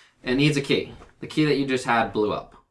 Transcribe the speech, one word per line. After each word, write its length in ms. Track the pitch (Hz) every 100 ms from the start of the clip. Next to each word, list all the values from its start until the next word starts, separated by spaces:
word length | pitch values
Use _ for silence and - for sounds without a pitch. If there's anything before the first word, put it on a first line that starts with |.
| - _
It 120 | 127 131
needs 220 | 151 143
a 40 |
key. 320 | 139 120 - 117 - _
The 80 | 117
key 180 | - 151
that 120 | 135
you 80 | 135
just 180 | 127 127
had 260 | 117 104
blew 220 | 107 104
up. 220 | - - - _